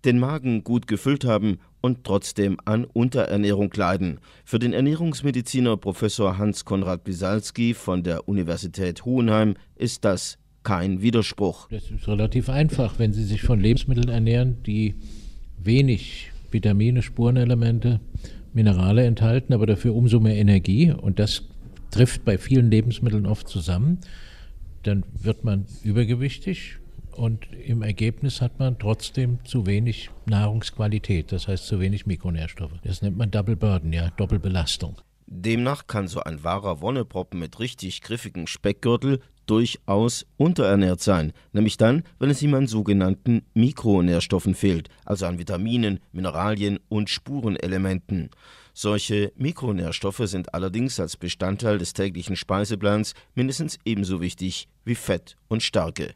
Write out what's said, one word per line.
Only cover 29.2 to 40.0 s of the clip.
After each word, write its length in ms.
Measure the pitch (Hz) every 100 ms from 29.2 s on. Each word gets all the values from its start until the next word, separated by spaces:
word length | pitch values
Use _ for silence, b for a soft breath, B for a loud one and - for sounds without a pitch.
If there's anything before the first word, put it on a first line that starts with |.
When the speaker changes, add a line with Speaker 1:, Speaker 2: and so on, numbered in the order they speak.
| 127 120
Speaker 2:
zu 220 | - 123 98
wenig 440 | 101 117 113 - - -
Nahrungsqualität, 1040 | 104 104 110 - - 107 104 - 92 -
das 160 | 92 -
heißt 200 | 95 -
zu 120 | 101
wenig 280 | 95 101 -
Mikronährstoffe. 640 | 87 90 82 80 - 80 82
Das 180 | - 92
nennt 140 | 101 92
man 140 | 113
Double 260 | 104 101 107
Burden, 360 | 107 95 80
ja, 180 | 85 85 -
Doppelbelastung. 840 | 98 101 98 92 80 - 82 - _ _ -
Speaker 1:
Demnach 600 | 95 90 113 123 143 -
kann 220 | 110 95
so 120 | 85
ein 240 | - 78
wahrer 360 | 82 95 98 80
Wonneproppen 600 | 90 135 117 95 90 92
mit 180 | 80 -
richtig 440 | 120 - 92 -
griffigem 440 | - 117 104 - 82
Speckgürtel 760 | - 101 101 120 117 131 135 b b -
durchaus 800 | 107 120 - - 98